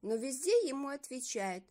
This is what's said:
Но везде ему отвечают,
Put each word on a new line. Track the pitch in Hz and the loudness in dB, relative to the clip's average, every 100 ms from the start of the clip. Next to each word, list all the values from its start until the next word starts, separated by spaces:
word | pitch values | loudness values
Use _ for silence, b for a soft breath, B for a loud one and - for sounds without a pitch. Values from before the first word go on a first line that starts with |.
Но | 202 226 | -4 -2
везде | 262 262 330 480 339 | -2 -2 4 6 4
ему | 277 277 | 0 -4
отвечают, | 285 - 254 - 220 190 180 - | -6 -8 -8 -4 -2 -2 -4 -10